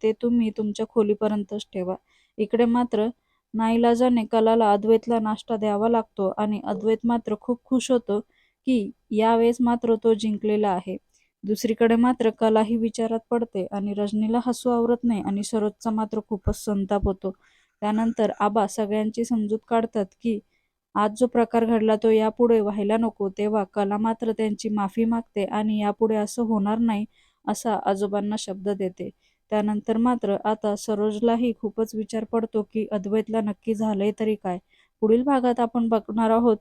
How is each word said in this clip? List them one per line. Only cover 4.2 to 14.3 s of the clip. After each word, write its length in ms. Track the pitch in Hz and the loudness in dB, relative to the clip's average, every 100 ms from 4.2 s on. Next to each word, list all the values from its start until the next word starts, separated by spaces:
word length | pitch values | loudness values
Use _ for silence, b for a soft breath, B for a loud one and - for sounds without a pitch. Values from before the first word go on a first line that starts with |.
| 214 | 2
कलाला 380 | 226 220 226 214 | 2 4 4 4
अद्वैतला 460 | 208 214 226 233 233 | 4 4 2 4 0
नाश्ता 360 | 214 214 - 220 | 0 -4 -4 -2
द्यावा 320 | 214 202 226 | 0 0 2
लागतो 440 | 233 220 - 190 - | 2 0 -4 -2 -2
आणि 220 | 214 208 - | -2 -2 -4
अद्वैत 400 | 202 214 220 233 | -4 0 0 0
मात्र 280 | 233 226 208 | -2 -2 -6
खूप 200 | - 240 | -4 -6
खुश 260 | _ 254 - | _ -2 2
होतो 300 | 247 - 208 - _ _ _ - | 0 0 -4 -4 _ _ _ 0
की 240 | 254 196 - _ | 0 0 -8 _
यावेळेस 440 | 214 220 233 233 240 | 0 4 4 4 2
मात्र 340 | 240 240 233 220 | 0 2 2 2
तो 100 | 226 220 | 2 2
जिंकलेला 520 | 220 208 214 214 208 | 0 -2 0 0 2
आहे. 260 | 180 190 185 - _ _ _ | 0 -4 -10 -12 _ _ _
दुसरीकडे 520 | 196 214 226 220 233 233 | -4 -2 -2 2 2 4
मात्र 340 | 247 247 220 220 | 2 2 0 0
कला 200 | 226 220 | 2 2
ही 140 | 214 233 | 2 0
विचारात 440 | 226 - 226 226 - | -2 -2 -4 -4 -2
पडते 360 | 240 233 196 180 | -4 -2 -4 -6
आणि 220 | 202 202 | -6 -4
रजनीला 460 | 202 202 214 214 | -2 -2 -2 0